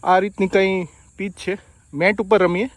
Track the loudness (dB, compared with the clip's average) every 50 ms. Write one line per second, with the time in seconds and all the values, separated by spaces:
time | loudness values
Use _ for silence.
0 | 2 2 2 2 2 -2 -4 -4 -4 0 2 0 0 2 -2 -4 -6 -8 _ _
1 | _ _ _ -12 -12 -12 -10 -10 -8 -8 -8 -8 -10 _ _ _ _ _ -6 -2
2 | 0 0 0 0 0 2 4 4 4 2 2 0 -4 -6 -8